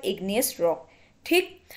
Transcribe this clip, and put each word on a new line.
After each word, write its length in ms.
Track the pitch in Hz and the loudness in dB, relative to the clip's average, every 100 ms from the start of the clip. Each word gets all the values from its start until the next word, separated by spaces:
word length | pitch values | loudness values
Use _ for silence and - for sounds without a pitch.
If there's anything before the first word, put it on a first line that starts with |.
| 190 | -2
इग्नियस 520 | 190 190 214 269 - | -4 -2 0 0 2
रॉक। 300 | 170 156 - - - _ - | 0 0 -6 -20 -20 _ 2
ठीक, 360 | 349 370 - - | 2 2 -6 -20